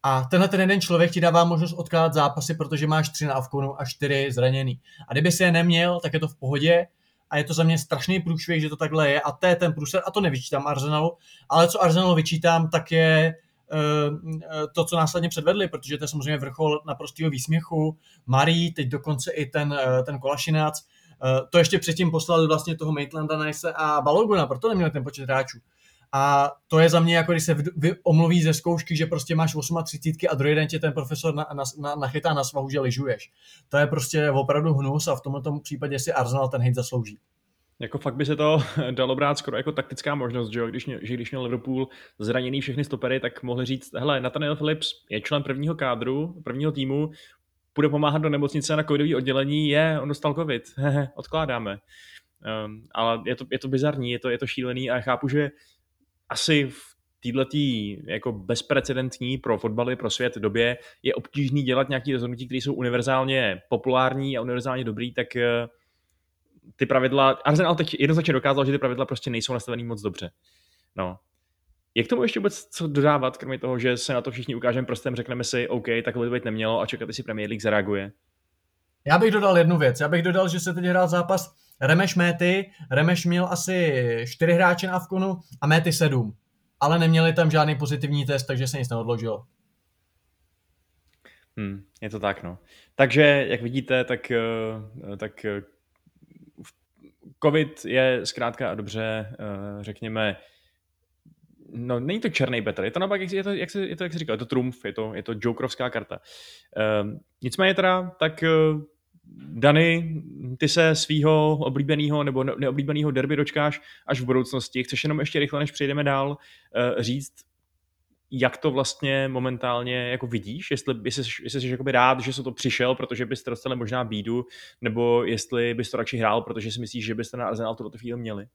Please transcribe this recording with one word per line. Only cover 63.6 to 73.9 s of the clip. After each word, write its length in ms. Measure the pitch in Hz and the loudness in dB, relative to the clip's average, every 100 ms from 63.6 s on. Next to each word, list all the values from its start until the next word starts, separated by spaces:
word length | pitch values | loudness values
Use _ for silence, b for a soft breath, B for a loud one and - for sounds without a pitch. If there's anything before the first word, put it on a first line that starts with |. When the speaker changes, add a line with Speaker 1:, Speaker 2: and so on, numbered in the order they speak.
| _ | _
Speaker 2:
populární 720 | 117 131 127 131 127 139 131 | -2 2 2 2 0 -4 -4
a 20 | |
univerzálně 440 | 120 123 131 127 | -4 -4 -4 -4
dobrý, 300 | 120 104 120 | -4 -4 -6
tak, 220 | 120 120 123 | -4 -6 0
eh, 320 | 120 120 120 _ _ _ _ _ _ _ _ _ - - | 0 0 -2 _ _ _ _ _ _ _ _ _ -20 -4
ty 100 | 131 | 2
pravidla, 440 | 131 127 135 135 | 4 4 4 4
Arsenal 440 | 127 139 151 175 | 4 2 4 4
teď 220 | 165 143 - | 2 0 2
jednoznačně 320 | 143 160 165 | 2 4 2
dokázal, 320 | 131 139 139 | 2 2 2
že 80 | 135 | 2
ty 60 | 139 | 2
pravidla 280 | 135 123 131 | 0 -2 -4
prostě 240 | 131 - | -4 -4
nejsou 220 | 117 - | -4 -4
nastavený 320 | 123 120 120 | -6 -6 -8
moc 180 | 120 110 | -6 -6
dobře. 280 | 104 87 87 _ _ _ _ _ _ - | -6 -6 -12 _ _ _ _ _ _ -6
No. 220 | 92 92 _ _ _ _ _ _ _ | -6 -6 _ _ _ _ _ _ _
Je 100 | - | -2
k 40 | 117 | 0
tomu 140 | 247 | 0
ještě 180 | 233 226 | 0 0
vůbec 280 | 202 - - | -4 -4 -14
co 160 | - 165 | -8 -2
dodávat, 500 | 143 143 147 127 131 | 2 4 4 0 -6
kromě 220 | 131 127 | -10 -6
toho, 200 | 127 127 | -4 0
že 180 | 127 | 0